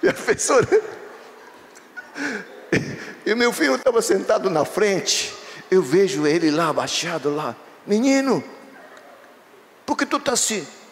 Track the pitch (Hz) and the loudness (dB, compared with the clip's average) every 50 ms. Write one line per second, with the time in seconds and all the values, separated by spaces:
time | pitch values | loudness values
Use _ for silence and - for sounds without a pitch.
0 | - 370 - - - - 226 - - - 285 254 214 - - 440 - - - - | 2 0 0 0 -2 -2 -2 0 0 2 2 2 4 4 2 2 2 0 -12 -14
1 | - - - - - - - - - - - - - - - - - - - - | -16 -18 -20 -20 -20 -20 -20 -20 -20 -20 -20 -20 -20 -20 -20 -20 -20 -20 -20 -20
2 | - - - 294 285 285 247 208 190 - - - - - - - - - - - | -18 -16 -12 -8 -6 -6 -6 -8 -10 -14 -18 -20 -6 -2 -2 -2 -2 -4 -10 -12
3 | - - - - - - 208 233 240 240 220 - 311 285 262 254 - 262 233 226 | -12 -16 -16 -8 -4 -2 0 2 2 2 2 2 0 2 2 2 2 2 2 2
4 | 220 - 220 190 - - - - - 190 180 156 139 - - - 208 208 196 175 | 2 2 0 0 2 0 0 0 2 0 0 0 0 0 0 0 2 2 2 0
5 | - - - - - - - - - - - - - - 185 185 175 127 143 185 | 0 -2 -2 -2 -4 -6 -10 -14 -16 -18 -18 -18 -4 2 4 4 4 4 4 4
6 | 196 185 - 151 151 151 147 175 165 156 147 156 170 160 143 127 123 135 - - | 4 4 2 0 0 2 2 2 2 2 2 2 2 0 0 0 -2 -2 -2 -4
7 | - 170 175 160 131 147 147 151 151 127 120 - - - - - - - 208 214 | -4 -4 -6 -4 -2 -2 -2 -2 -4 -6 -8 -10 -16 -20 -20 -20 -4 -2 0 2
8 | 240 277 269 269 269 269 226 156 127 - - - - - - - - - - - | 4 4 4 2 2 2 0 0 -2 -6 -16 -20 -20 -20 -20 -20 -20 -20 -20 -20
9 | - - - - - - - - - - - - - - - - - - 285 - | -20 -20 -20 -20 -20 -20 -20 -20 -20 -20 -20 -20 -20 -20 -20 -16 -6 -6 -2 -2
10 | 294 - - 285 285 - 254 226 - - 220 202 147 - - - - - | -2 -2 -2 -2 0 0 0 0 0 0 -2 -4 -6 -8 -14 -20 -20 -20